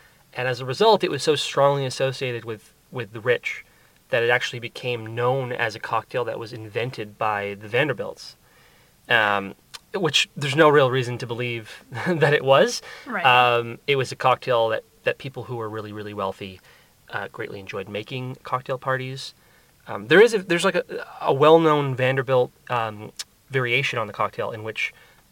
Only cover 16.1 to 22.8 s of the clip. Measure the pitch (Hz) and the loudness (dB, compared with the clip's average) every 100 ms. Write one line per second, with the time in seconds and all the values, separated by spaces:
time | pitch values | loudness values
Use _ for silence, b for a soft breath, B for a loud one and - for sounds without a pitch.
16.1 | 104 98 - 98 92 b b b b _ | -6 -6 -6 -12 -14 b b b b _
17.1 | 113 98 - - 101 95 104 98 104 107 | -10 -8 -10 -12 -12 -10 -10 -8 -10 -8
18.1 | 131 127 131 - 127 135 131 135 131 131 | -10 -10 -12 -8 -8 -6 -6 -4 -4 -6
19.1 | 135 - - b b b b - 107 104 | -12 -14 -18 b b b b -14 -12 4
20.1 | 160 226 220 185 170 185 175 - - - | 6 8 4 -2 0 2 0 -4 -10 -12
21.1 | - 156 139 147 165 160 151 139 127 127 | -4 -2 4 8 8 8 4 0 0 0
22.1 | 135 127 127 123 - - 123 | 0 2 2 2 -4 -6 -4